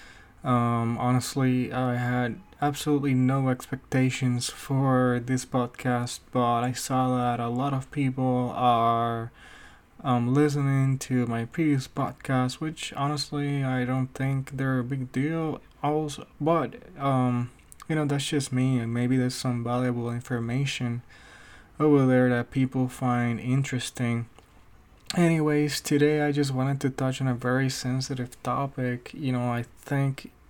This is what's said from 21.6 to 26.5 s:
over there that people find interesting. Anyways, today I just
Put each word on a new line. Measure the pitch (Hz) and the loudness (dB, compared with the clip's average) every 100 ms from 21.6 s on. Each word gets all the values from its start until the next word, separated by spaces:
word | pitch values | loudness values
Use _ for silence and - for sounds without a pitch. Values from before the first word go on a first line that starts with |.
| - - | -20 2
over | 151 143 131 | 6 6 6
there | 127 127 | 6 6
that | 120 120 | 2 0
people | 135 131 131 127 | 0 0 0 -2
find | - 127 123 120 113 | -2 0 0 0 -2
interesting. | 123 135 139 127 - - 120 117 113 - - - - - - - - - | 0 0 0 -4 -6 -4 -2 -2 -6 -14 -20 -20 -20 -20 -20 -20 -4 2
Anyways, | 170 160 151 147 147 143 | 4 4 4 4 2 -2
today | - 147 147 151 | 0 4 4 4
I | 147 | 2
just | 143 139 | 2 0